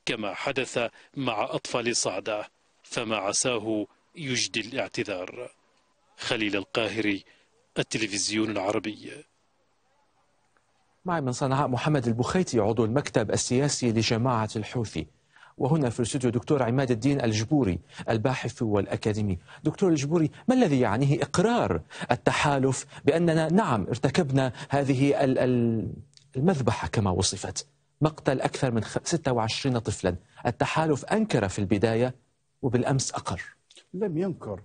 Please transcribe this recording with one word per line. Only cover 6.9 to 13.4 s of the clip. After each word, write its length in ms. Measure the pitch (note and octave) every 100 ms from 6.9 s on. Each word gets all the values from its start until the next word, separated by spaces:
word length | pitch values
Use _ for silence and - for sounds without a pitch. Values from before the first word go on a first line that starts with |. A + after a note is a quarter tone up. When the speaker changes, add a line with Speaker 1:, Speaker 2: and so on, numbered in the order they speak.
| G#2 G#2 G2 - _ _ _ _ -
Speaker 1:
التلفزيون 720 | - B2+ G#2+ G2+ G2 G#2+ A2
العربي. 600 | G2+ F#2+ G#2+ - - - - - _ _ _ _ _ _ _ _ _ _ _ _ _ _ _ _ _ F3+
Speaker 2:
معي 160 | E3+
من 100 | C3
صنعاء 360 | B2 C3+ C3+ C3+
محمد 400 | B2 D#3 D3 A#2
البخيتي، 520 | A2+ B2 F#3 F3+ A#2
عضو 260 | A#2 A2+ A2
المكتب 460 | C3 C3+ C3 G#2+
السياسي 600 | G#2